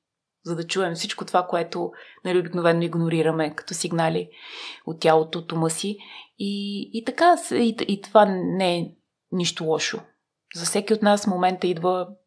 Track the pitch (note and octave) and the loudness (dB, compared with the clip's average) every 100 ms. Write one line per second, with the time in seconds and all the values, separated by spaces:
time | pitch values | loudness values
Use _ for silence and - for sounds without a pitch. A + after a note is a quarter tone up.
0 | _ _ _ _ E3 E3 E3 F#3+ F#3 E3 | _ _ _ _ -8 -8 -4 -2 -2 -4
1 | G#3 - F3+ F#3 F3+ F3 E3 F3 E3+ - | -8 -8 -2 0 0 -4 -4 -6 -8 -10
2 | - - F#3 F3+ E3+ F3 E3+ E3+ E3+ E3+ | -20 -10 0 0 0 2 2 4 0 0
3 | E3 E3 D#3 D#3+ D3+ - - E3 D#3+ E3+ | 0 2 2 0 -2 -6 -10 -6 -4 0
4 | D#3+ E3+ - - - - - - - E3 | 0 0 -6 -14 -20 -16 -16 -14 -12 0
5 | D#3+ D#3+ D#3+ E3+ E3 E3 D#3+ D#3+ G3 G#3 | 4 4 4 -6 -4 -2 0 -2 -6 -8
6 | - - - - G3+ G3+ G3+ G3+ - A3+ | -14 -20 -18 -8 -6 -4 -6 -8 -8 -8
7 | A3+ B3+ E4+ E4+ - B3 A#3 A3 - G3 | -6 2 4 4 2 2 2 0 -2 -4
8 | - A3 G3+ F#3 F3 F3+ F#3 F3 E3 - | 6 6 8 4 -2 0 0 0 -4 -10
9 | _ _ - F#3 E3+ - D#3+ D#3 - - | _ _ -6 -4 -2 -2 -2 0 -2 -6
10 | - _ _ _ _ E3+ E3+ G3+ G3 G#3+ | -12 _ _ _ _ -10 -4 -2 0 2
11 | G#3+ G#3 G#3 F3+ F#3 F#3 F#3 E3+ F3+ F#3 | 4 2 2 0 0 0 -2 0 0 0
12 | F3 - | -4 -12